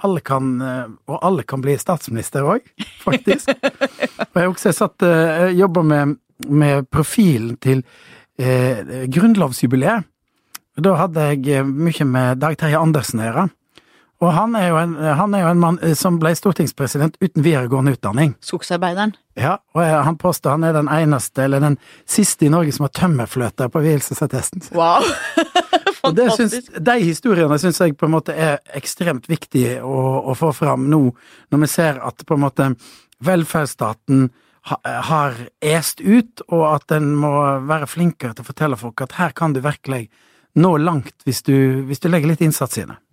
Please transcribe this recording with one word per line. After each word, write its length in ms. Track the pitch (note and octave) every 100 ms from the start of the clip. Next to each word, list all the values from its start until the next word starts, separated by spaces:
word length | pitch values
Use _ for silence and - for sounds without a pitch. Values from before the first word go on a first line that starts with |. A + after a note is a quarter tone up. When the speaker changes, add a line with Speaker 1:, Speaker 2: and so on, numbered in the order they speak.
Speaker 1:
Alle 180 | G3 F3
kan, 400 | - C3+ C3 B2
eh, 240 | C3 B2+ A#2 G#2+ -
og 120 | D3+
alle 200 | F3 F3+
kan 180 | - C3+
bli 160 | C3 C#3
statsminister 680 | - F3 - A#2 - D3 C#3+
også, 160 | A3+ - - - -
faktisk. 480 | - B3+ - C4+ - - - - C4+
Speaker 2:
<laughs> 440 | - B3 - E3
Speaker 1:
Og 20 | F#3
jeg 80 |
har 100 | F3+
også 200 | F3+ G#3
satt, 280 | E3 G#3+ -
eh, 480 | F3+ E3 E3 D#3 F#3 F3+
jobbet 280 | G3 E3+ D#3
med, 320 | D3 C#3+ D3 _ _ -
med 440 | D3 D3 C#3+ C3
profilen 640 | D3 D3+ - G3 B2 A2+ A#2
til, 260 | C3 C3 - _ - - _ -
eh, 680 | B2+ B2+ B2+ A#2 D2+ B2+ C3
grunnlovsjubileet. 1000 | C3+ A3 G#3+ D3+ B2 A#2+ C3 D3 A3+ E3 _ _ _ _ - _ -
Da 160 | F3
hadde 280 | E3 F3+ D#3+ D3+
jeg, 180 | D3 C3
eh, 160 | C#3
mye 420 | C3+ C#3 E3+ D#3 D3
med 340 | B2+ B2+ B2+
Dag 180 | D3+ D3+
Terje 200 | D#3 D#3
Andersen 420 | D#3+ D3 - A2+
å 40 |
gjøre. 260 | A2+ A#2+ F#3 - _ _ _ _ _ _
Og 100 | F3
han 220 | D#3+ A3 A3+
er 120 | F3+
jo 80 | D#3+
en, 160 | E3+ D#3
han 380 | D#3 D3 G3+
er 80 | G3+
jo 60 | E3
en 120 | F3
mann, 200 | E3+ E3+
eh, 120 | E3
som 260 | D3+ F#3+ F3
ble 160 | D#3+ E3+
stortingspresident 840 | G3+ E3+ C#3+ - C3+ D3 D3 -
uten 200 | F#3+ -
videregående 540 | D3+ D3 B2 C3+ C3+ B2
utdanning. 380 | G#2 A2 D#3 A2+
Speaker 2:
Skogsarbeideren. 760 | - E3 - F3 F3+ F3+ G#3+ G3 _ -
Speaker 1:
Ja, 220 | C#3 G3 -
og, 80 | -
eh, 220 | E3+ D#3
han 140 | C#3+ E3
påstår 340 | F3+ D#3+ D3+
han 120 | D3
er 100 | E3
den 140 | D#3 D3+
eneste, 560 | D3+ D#3+ C#3 - -
eller 160 | C3+ C#3
den 200 | D3 C#3 - - -
siste 400 | - G3+ - D3+
i 40 |
Norge 240 | E3 D#3+
som 100 | B2+
har 100 | C#3+
tømmerfløte 800 | - F#3 C#3+ A2+ - A#2 - B2+
på 80 | D#3+
vielsesattesten 800 | D3+ D3 - - C#3+ C3 - F#3
sin. 160 | - E3+
Speaker 2:
Wow. 240 | E3 F3 G#4+ - - - E4 F4+
<laughs> 460 | F4 F4+ - F#4+
Speaker 1:
Og 120 | C#4 E3+
det 140 | A#3+
syns, 200 | A3 A3+
Speaker 2:
Fantastisk. 300 | B3 A#3+ -
Speaker 1:
de 160 | D#3 A#3+
historiene 580 | E3+ D#3 B3 F3+ D#3 D3
synes 200 | F3+ D#3+
jeg 180 | F3 C#3+
på 80 | D#3
en 80 |
måte 200 | D#3+ D#3
er 260 | D3+ D#3+ C#3+ - C#3+
ekstremt 500 | - - F3 C3 -
viktige 540 | E3 - C#3 B2 B2+
å, 480 | B2 C3+ C3 C3 C3+
å 60 | C3
få 160 | E3
fram 340 | C#3+ D3 C3 C3+
nå, 220 | D#3 C3 - _ - _
når 80 | C#3
vi 80 | D3+
ser 320 | - E3 C3 B2+
at 180 | -
på 140 | - D3+
en 80 | C#3+
måte 240 | - C3+ B2 - - _ _
velferdsstaten 1080 | C3+ F#3 D#3+ E3 C#3+ - A2+ A2 - C3+ C3 - _ _ -
ha, 80 | - -
har 480 | B2 B2 D#3 C#3+ A#2 B2 -
est 420 | D3+ D#3+ D3+ -
ut, 400 | - A#3 A#3 - -
og 260 | E3+ D#3 D3+
at 120 | -
den 280 | D#3 D3 D3
må 180 | D3 C#3+ C#3+ C#3 C3+
være 240 | D#3 C#3+
flinkere 460 | - F3 - B2 A2+
til 100 | A#2+
å 60 |
fortelle 240 | - D#3 B2+
folk 240 | A#2+ -
at 160 | - -
her 160 | E3+
kan 200 | - E3
du 80 | C3+ C#3
virkelig 420 | C#3+ - C3 A2 _ _ _ _ -
nå 200 | F3+ D#3
langt 460 | D#3+ D#3+ A#2 - -
hvis 160 | B2 -
du, 380 | C3+ C3+ C3 C3+
hvis 140 | C#3
du 80 | E3+
legger 240 | E3+ D3
litt 80 | D#3+ D#3+
innsats 340 | - C3 -
i 60 | E2
det. 80 | - _